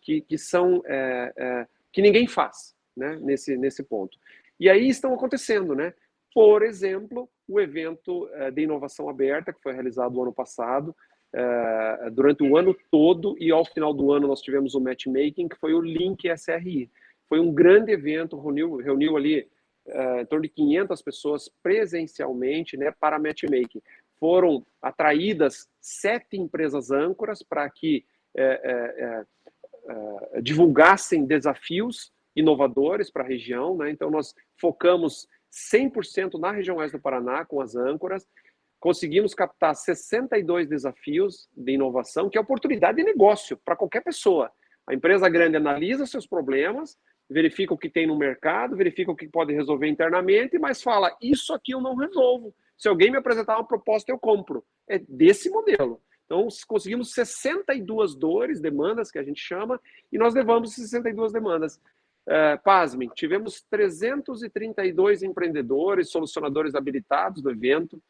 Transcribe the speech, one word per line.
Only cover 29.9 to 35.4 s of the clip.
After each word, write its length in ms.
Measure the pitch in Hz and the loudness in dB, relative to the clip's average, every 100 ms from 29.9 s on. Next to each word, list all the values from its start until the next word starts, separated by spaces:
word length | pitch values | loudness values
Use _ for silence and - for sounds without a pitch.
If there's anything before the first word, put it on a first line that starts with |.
| 113 107 101 - 117 | -12 -12 -12 -10 -8
é, 40 | |
divulgassem 840 | 117 151 170 135 160 190 - 165 135 | -4 4 6 8 8 8 4 -2 2
desafios 840 | 156 147 139 - 170 233 233 - _ _ | 0 0 -4 -6 -4 -4 -8 -16 _ _
inovadores 760 | - 156 139 135 120 143 202 196 | 0 2 4 2 2 0 0 -6
para 120 | - | -6
a 40 | 127 | -6
região, 500 | 127 113 123 147 185 | -6 -6 -6 -4 -4
né? 140 | 147 | -6
Então, 200 | 151 151 | -6 -4
nós 240 | 156 143 - _ _ | -2 -4 -12 _ _
focamos 720 | 170 - 175 180 165 - - _ | -2 2 2 4 2 -6 -20 _